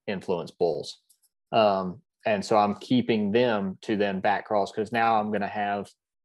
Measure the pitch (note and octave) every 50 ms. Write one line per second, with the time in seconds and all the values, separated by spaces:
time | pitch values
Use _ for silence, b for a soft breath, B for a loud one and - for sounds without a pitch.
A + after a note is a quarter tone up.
0 | - - G2+ F#2 - - F#2+ E2+ D#2 - - - F2+ E2+ D2+ C#2 - - - -
1 | _ _ _ _ _ _ _ _ _ - - B2 A2 G#2 G2 F#2+ F#2 F#2 E2+ -
2 | _ _ _ _ - A#2 G#2+ G2 G2 - A2+ G#2+ G#2 G#2 G2+ - - - C3 B2
3 | A#2 - A#2 G#2+ G#2 G2+ G2 A#2+ B2 B2 A2+ G#2 G2 F#2+ F#2+ - - - A2 G2
4 | G#2 G2+ G2 F#2+ F#2+ A2 G2+ F#2+ - - G#2+ G#2 G2 F#2+ - - A2 G2+ A#2+ A#2
5 | A2+ A#2 A2+ G#2+ G#2 G#2+ G#2+ G2+ G2+ G2 G2+ G#2+ G#2 G2+ G2+ G2+ G2 - - _
6 | _ _ _ _